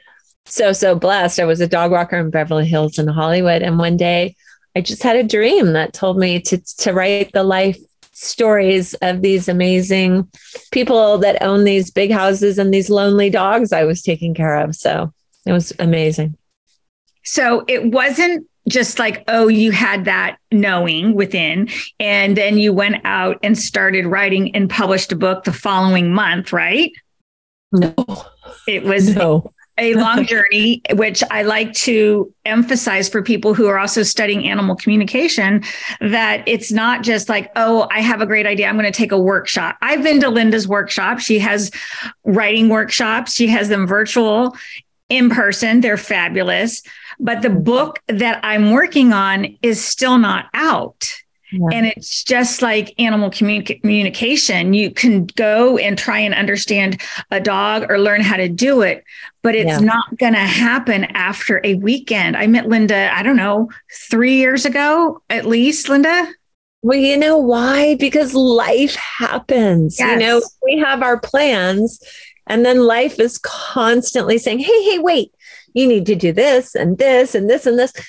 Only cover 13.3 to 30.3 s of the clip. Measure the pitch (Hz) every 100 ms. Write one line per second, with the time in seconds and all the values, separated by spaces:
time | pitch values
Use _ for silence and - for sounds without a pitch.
13.3 | 190 190 233 220 165 160 170 - 160 170
14.3 | 160 160 147 156 160 - 160 165 _ _
15.3 | _ 190 175 165 - 170 165 156 156 156
16.3 | 156 _ _ _ _ _ _ _ _ -
17.3 | - 247 240 - 254 233 254 262 262 349
18.3 | 330 - _ - 254 233 - 220 - -
19.3 | 226 220 214 220 190 208 202 185 185 180
20.3 | - - 214 202 180 175 160 208 202 196
21.3 | 190 156 170 226 - - - 208 202 196
22.3 | 202 208 214 208 190 202 208 190 196 185
23.3 | 190 202 226 - 196 190 190 175 190 196
24.3 | 190 190 208 190 - - 190 - 170 185
25.3 | 185 - - 202 190 190 185 175 190 190
26.3 | 175 - 175 170 240 339 - _ _ _
27.3 | _ _ _ - 190 165 165 247 196 -
28.3 | _ - - - 196 196 196 196 196 170
29.3 | 156 - _ _ - 233 226 226 247 240